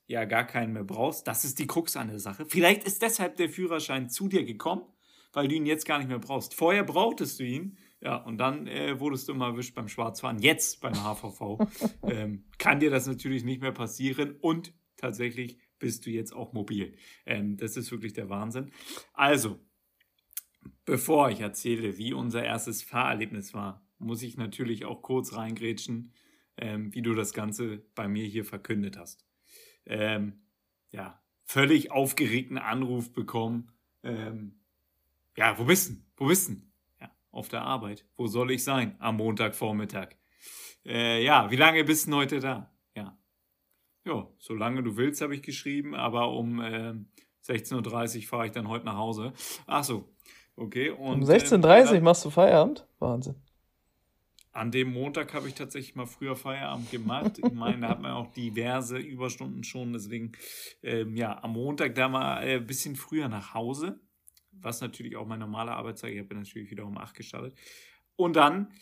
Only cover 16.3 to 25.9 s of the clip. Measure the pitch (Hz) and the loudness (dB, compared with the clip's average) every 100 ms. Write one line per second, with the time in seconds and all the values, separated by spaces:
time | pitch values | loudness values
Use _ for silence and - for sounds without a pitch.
16.3 | 127 117 110 101 101 87 - - - - | -10 -8 -6 -4 -4 -6 -10 -20 -20 -6
17.3 | 110 104 101 113 127 117 117 107 110 95 | -4 -2 -2 -4 -6 -8 -8 -8 -8 -6
18.3 | 101 110 123 139 - - - - - 143 | -6 -6 -6 -10 -12 -16 -16 -12 0 4
19.3 | 147 110 98 - _ _ _ _ _ _ | 4 2 -4 -14 _ _ _ _ _ _
20.3 | - - _ - - - 123 - 151 135 | -16 -16 _ -20 -14 -4 -2 4 4 4
21.3 | 101 107 101 120 117 107 98 117 135 120 | 2 -6 -6 -2 -2 -2 -4 -6 -4 -2
22.3 | 120 117 113 - 107 - 120 131 117 110 | -2 -2 -4 -4 -8 -6 -2 0 -2 -4
23.3 | 104 98 107 101 95 _ _ 113 113 123 | -8 -10 -10 -10 -12 _ _ -8 -6 -8
24.3 | 117 107 - 120 107 110 117 - 131 - | -8 -8 -6 -6 -4 -8 -12 -2 -2 -2
25.3 | 107 113 110 117 110 - | -6 -8 -6 -4 -6 -6